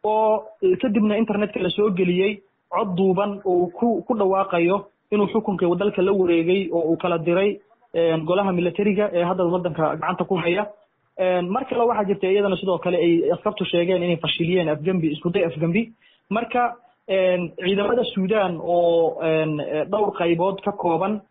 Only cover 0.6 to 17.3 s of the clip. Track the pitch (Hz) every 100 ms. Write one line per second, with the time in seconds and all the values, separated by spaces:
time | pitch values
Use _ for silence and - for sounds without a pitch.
0.6 | 190 185 - 214 208 208 220 202 208 -
1.6 | 180 185 214 180 180 180 196 208 _ _
2.6 | _ 175 214 175 190 180 202 196 190 180
3.6 | 180 - 233 226 - 226 190 190 190 175
4.6 | 170 202 - _ _ 208 202 226 220 175
5.6 | 175 175 208 208 185 196 180 170 165 196
6.6 | 180 170 160 165 180 170 156 175 208 -
7.6 | _ _ _ 165 165 160 160 180 196 175
8.6 | 170 170 202 196 208 170 175 185 175 180
9.6 | 175 160 151 156 156 185 175 185 170 185
10.6 | 208 - _ _ _ - 185 180 180 226
11.6 | 269 233 233 214 196 196 185 202 202 185
12.6 | 190 175 180 180 170 170 156 170 - -
13.6 | 180 175 175 180 175 165 160 - 165 185
14.6 | 160 147 156 185 160 151 175 196 165 156
15.6 | 165 185 226 _ _ _ _ 214 240 247
16.6 | 240 240 _ _ - 190 185